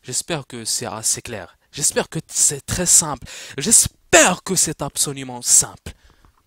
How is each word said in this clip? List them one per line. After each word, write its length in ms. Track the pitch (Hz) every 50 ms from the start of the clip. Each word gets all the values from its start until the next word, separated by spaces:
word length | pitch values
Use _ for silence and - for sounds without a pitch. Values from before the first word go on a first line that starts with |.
J'espère 440 | _ - 123 - - - 180 147 123
que 180 | _ - 120 113
c'est 220 | - - - 123
assez 360 | 107 98 110 110 - - 120
clair. 340 | _ - 117 101 87 - _ _ _ _
J'espère 360 | - - 139 - - 240 - -
que 100 | - 165 -
c'est 380 | _ - - - - 147 139 _
très 220 | - - - 180
simple. 400 | 170 - - 170 151 139 120 - - - - - - - -
J'espère 840 | 139 202 233 - - - _ _ _ _ - 339 294 202 180 -
que 140 | _ - 190
c'est 260 | - - 165 151 -
absolument 600 | 151 139 _ - - 151 139 139 135 131 123 120
simple. 500 | 123 - - - - 113 - _ _ - - _ _ _ _ _ _ _ _ _ _